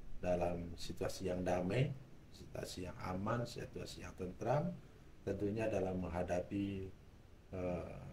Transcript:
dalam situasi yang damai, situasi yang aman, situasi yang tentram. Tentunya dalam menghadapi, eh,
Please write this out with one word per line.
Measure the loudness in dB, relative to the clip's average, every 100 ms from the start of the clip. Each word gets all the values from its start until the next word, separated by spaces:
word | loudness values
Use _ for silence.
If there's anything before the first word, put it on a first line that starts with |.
| -2 0
dalam | 4 4 4 2 -2 -4
situasi | -4 -2 -2 0 0
yang | 2
damai, | 4 4 6 6 4 2 -8 -16 -16
situasi | -14 -10 -6 -4 -4 -6
yang | -4
aman, | -2 0 2 2
situasi | 0 -4 -6 -6 -8 -8 -8
yang | -6
tentram. | -6 -2 4 4 4 -2 -8 -16 -18 -8 -2
Tentunya | 0 2 2 4
dalam | 4 4 2
menghadapi, | 0 0 2 2 2 0 0 0 -4 -8 -16 -18 -18 -18 -8
eh, | -2 0 0 -2 -8 -10